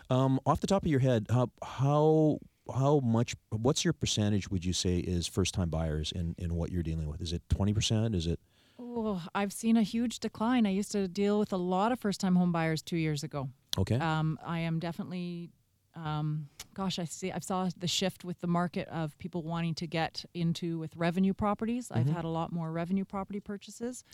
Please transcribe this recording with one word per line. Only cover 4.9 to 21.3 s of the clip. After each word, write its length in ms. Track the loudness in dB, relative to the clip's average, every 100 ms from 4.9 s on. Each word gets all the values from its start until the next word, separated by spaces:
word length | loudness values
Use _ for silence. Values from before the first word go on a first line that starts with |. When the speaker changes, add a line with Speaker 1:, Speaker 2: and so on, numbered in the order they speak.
| 0
Speaker 1:
is 280 | 0 -2 -2
first-time 420 | 0 -2 0 -2
buyers 440 | 0 -2 -2 -4
in, 220 | -4 -4 -4
in 160 | -4
what 180 | -2 -2
you're 120 | -2
dealing 240 | -2 -2 -4
with? 120 | -6
Is 120 | -6
it 80 | -6 -2
twenty 240 | 0 2
percent? 400 | 2 2 2 2 0
Is 120 | 0
it? 120 | -2 _ _ _ -16
Speaker 2:
Oh, 420 | -8 -4 -2 -4 -4 -4
I've 160 | -4
seen 240 | -2 2 4
a 60 |
huge 360 | 4 2 -2 -2
decline. 460 | -8 -2 0 4 4
I 40 |
used 220 | 2 0
to 140 | -2 -2
deal 320 | 0 2 4
with 120 | 2
a 40 | 0
lot 340 | 0 2 2
of 80 | 0
first-time 360 | -2 0 4 4
home 160 | 4
buyers 300 | 2 0 0
two 160 | -2 -2
years 260 | 0 -2
ago. 260 | -4 -6 -8 -10 -8 -2
Speaker 1:
Okay. 180 | 0 2
Speaker 2:
Um, 420 | 2 0 0 -2 -6
I 140 | -4
am 200 | -2 -4
definitely, 720 | -4 -8 -8 -8 -8 -10 -12 _ _ _ _ -10
um, 540 | -6 -2 -2 -4 -6 -16 -18
gosh, 260 | -6 -4 -4
I 60 | -6
see, 260 | -6 -6
I've 120 | -6
saw 260 | -4 -2 -2 -4
the 100 | -4
shift 380 | 0 -2 -2 -10
with 160 | -6
the 60 | 0
market 400 | 0 0 -2 -6
of 280 | -4 -6 -6
people 260 | -8 -8
wanting 320 | -4 -4 -2 -4
to 120 | -4
get 380 | -2 -2 -4 -12
into 440 | -2 -2 0 -2 -4
with 160 | -6 -2
revenue 360 | 0 2 2